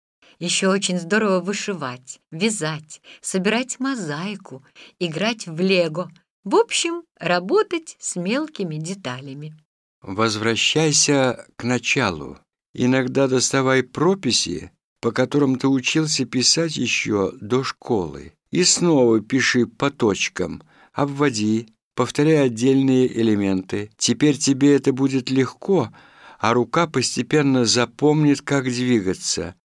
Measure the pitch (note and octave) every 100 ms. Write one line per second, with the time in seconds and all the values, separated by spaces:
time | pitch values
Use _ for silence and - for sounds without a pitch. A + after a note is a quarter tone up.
0 | _ _ _ - F3 - G3 G3 G3+ F3+
1 | E3 G#3 G#3+ F#3 F3 G#3 - F3+ C3+ B2
2 | - - _ D#3+ A3 G#3 D#3 D#3 - -
3 | - - - F#3+ F#3 A3 B3+ - C4 C4
4 | E3 D3 F#3+ G3+ - C3 _ - - -
5 | F3+ D#3 G#3+ A3+ - D#3+ F#3+ F#3 E3 D#3
6 | D3+ - _ _ G3 D#4+ A4+ - E4+ E4+
7 | E4 - E3 F3 F#3 F#4+ G#4 E4+ E4+ -
8 | - F3+ F3 C4 D#4 D#4 F3+ D#3 D#3 G3
9 | C3+ B2+ C#3 C#3 D#3 - _ _ _ _
10 | - F#2+ A2+ G#2 A2 A2 - D3+ D#3+ C#3+
11 | - C#3+ C3 A#2 - - A#2+ B2 - C#3+
12 | A2+ D#2+ C#2+ - _ _ _ - B2 C3
13 | B2+ C3 C3+ B2+ - C#3 C3 C3 B2+ -
14 | E3 G3 C3 G#2 F2 F2 F#2 _ _ _
15 | A#2 A2+ B2+ D3 C#3 B2+ C#3 C3+ B2+ D#3+
16 | D#3 D#3 B2+ C3 A#2+ - E3 D#3 A#2+ A2+
17 | A2 G2+ F#2+ - G2+ B2 C3 - - A2+
18 | E2 C#2+ C#2+ _ - D#3+ F3+ - F3 D3
19 | A#2+ A2+ G#2 C3 - B2 A2 - C#3 -
20 | A2 F#2+ - - F2 D#2 - _ _ -
21 | C#3+ C#3 D3 A2 G#2+ A2 A2+ _ _ -
22 | B2 - D3 D#3 C3 A2+ B2+ C3+ C3+ B2+
23 | B2+ A2+ A2+ G#2 G2 F#2+ F#2 G2+ G#2 -
24 | - A#2+ D3 C3 - C3 C#3+ C#3 C#3+ B2+
25 | C3+ C3+ B2+ C3 B2+ - - F#3 A2 -
26 | - - - - G#2+ A#2+ A2+ D#3+ E3 C#3
27 | A#2+ - A#2 D3+ C#3 C3 A2+ A2+ A#2 -
28 | D3 D3+ D3+ C3+ - C#3 B2+ B2 B2+ A#2
29 | F#2 F2 - - E2+ - _